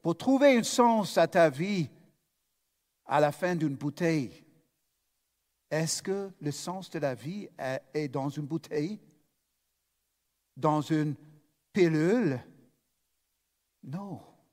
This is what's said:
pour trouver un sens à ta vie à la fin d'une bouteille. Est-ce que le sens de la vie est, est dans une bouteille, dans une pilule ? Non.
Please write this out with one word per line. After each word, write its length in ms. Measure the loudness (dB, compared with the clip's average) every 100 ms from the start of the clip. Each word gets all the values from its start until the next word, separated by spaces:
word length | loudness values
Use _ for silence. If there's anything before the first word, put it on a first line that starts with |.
pour 160 | -2 -2
trouver 400 | 2 6 6 6
un 60 |
sens 560 | 2 4 4 4 0 2
à 100 | 2
ta 220 | 6 4
vie 400 | 4 -2 -2 -4 -8 _ _ _ _ _ _ _ _ _ _
à 160 | -2 2
la 100 | 2
fin 240 | 0 -2
d'une 220 | 0 -2 -2
bouteille. 680 | -6 -2 0 0 -2 -10 _ _ _ _ _ _ _ _ _ _ _ _ _
Est-ce 320 | -4 -2 -4
que 300 | -6 -6 -6 -10
le 100 | -10
sens 380 | -8 -10 -10 -10
de 100 | -4
la 140 | -4
vie 360 | -4 -10 -10 -12 -10
est, 240 | -8 -8 _
est 160 | -6 -4
dans 220 | -4 -6
une 160 | -6 -6
bouteille, 520 | -8 -6 -4 -4 -8 _ _ _ _ _ _ _ _ _ _ _ _ _ _ _ -4
dans 240 | 0 0
une 360 | 0 -2 -2 -6 -14 -20 _ _ _
pilule ? 680 | 2 2 4 2 2 0 -2 -8 -20 _ _ _ _ _ _ _ _ _ _ _ _
Non. 400 | -14 -12 -12 -14 -16 _ _